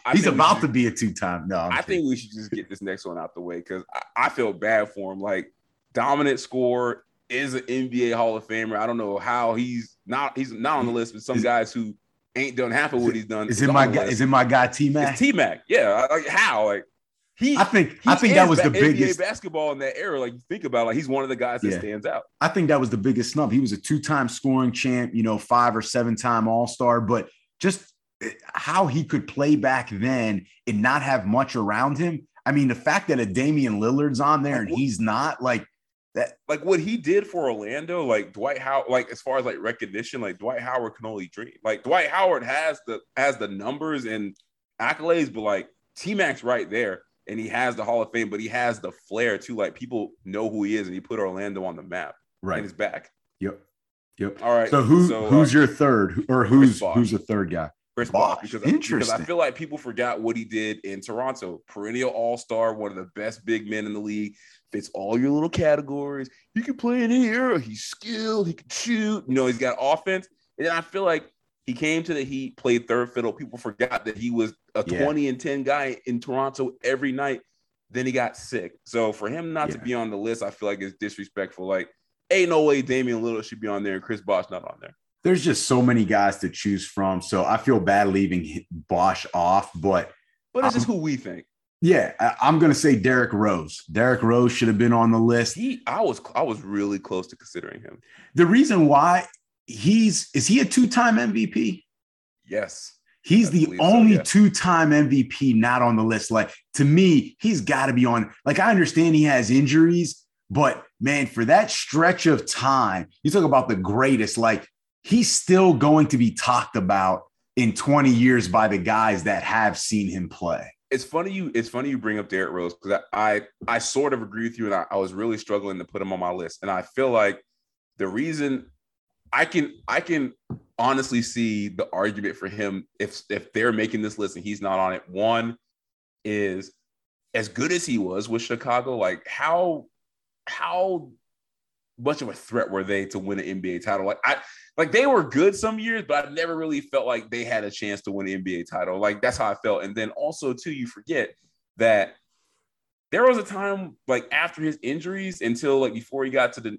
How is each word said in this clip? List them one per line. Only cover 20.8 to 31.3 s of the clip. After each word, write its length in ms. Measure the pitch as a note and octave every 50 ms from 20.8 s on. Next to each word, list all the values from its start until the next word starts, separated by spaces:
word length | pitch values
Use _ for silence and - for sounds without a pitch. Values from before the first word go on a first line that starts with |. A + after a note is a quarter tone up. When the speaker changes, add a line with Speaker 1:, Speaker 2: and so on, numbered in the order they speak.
| A#2
Speaker 1:
it, 20 |
like, 100 | A2+ A2+
he's 140 | D3 D3+ C3
one 140 | C3+ C#3 C#3
of 60 | C3
the 60 | B2+
guys 260 | A#2+ B2 B2 A#2+ B2
that 100 | A2 G2+
Speaker 2:
Yeah. 80 | F#2 F2
Speaker 1:
stands 260 | G2+ G#2 G#2 G#2 G#2
out. 180 | - - - - _ _ -
Speaker 2:
I 80 | D3 E3
think 180 | D#3+ G3 E3
that 120 | C#3+ D3+ C#3
was 120 | B2+ A2
the 60 | A#2+
biggest 340 | G#2 G2 C3 A2+ A#2+ A2+ -
snub. 200 | - D3+ C#3+ A2
He 80 | A2+ C3+
was 120 | C3+ G2+
a 60 | G2+
two-time 520 | - - - D3+ D3 - C#3+ D3+ C#3 B2+ A2+
scoring 420 | - - - C3+ C3 C3 B2+ B2
champ, 440 | A#2+ - - B2+ B2 B2 B2 B2 G#2
you 80 | A2+ A2
know, 160 | A2+ G#2+ G#2
five 360 | - - A#2+ A#2+ A#2+ A#2+ G#2+
or 60 | A2+
seven-time 680 | G#2+ - - B2 A#2 A#2 A2+ G#2+ - A#2+ A#2 A2+ A2
All-Star, 540 | A2 A2+ A#2 A#2+ A#2 - - B2+ A#2+ A#2+ A#2
but 280 | A2 G2+ A#2+ A2 - - _ _ _ _ _ -
just, 240 | - F#3+ F#3 - - _ _ _ _ _ _ -
eh, 80 | G#2+ A2+ - - - - -
how 320 | - - - E3 F#3+ G3
he 180 | C#3 A#2+ E3 C#3+
could 240 | - D#3 A#2 -
play 280 | - - C3+ C#3+ D3+ D3+
back 340 | B2 A#2 C3 C3 B2 A#2+ -
then 560 | G#2+ F#2+ A2+ C3 C3 B2 A2+ A2 G#2 F#2 - _ _ _ -
and 160 | A#2+ G#2+ G2+ A2
not 180 | B2+ C#3 D3
have 240 | C3 C#3 C3+ A2+ F#2+
much 300 | G2+